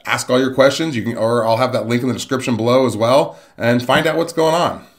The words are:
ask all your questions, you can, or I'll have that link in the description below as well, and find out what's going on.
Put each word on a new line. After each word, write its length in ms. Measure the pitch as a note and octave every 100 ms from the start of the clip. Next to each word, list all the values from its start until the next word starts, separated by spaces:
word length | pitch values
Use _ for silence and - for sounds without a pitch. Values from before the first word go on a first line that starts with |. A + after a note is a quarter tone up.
| F#2+
ask 240 | A#2+ -
all 100 | B2+
your 140 | C3
questions, 420 | C3 C3+ C#3 D#3+ A#2+
you 60 |
can, 160 | A2 A#2
or 260 | A2+ A#2+
I'll 140 | A2+ A2+
have 160 | B2+
that 120 | A#2+ A2+
link 140 | A#2+
in 80 | B2+
the 60 |
description 420 | G2+ - C3 C3+ A2
below 300 | A#2 C3 B2+
as 100 | G#2
well, 420 | A2+ C#3 - - - -
and 260 | A#2 A#2+
find 220 | A#2+ C#3+ D#3
out 100 | D#3
what's 160 | E3+
going 220 | - D#3+
on. 320 | E3 D#3 - -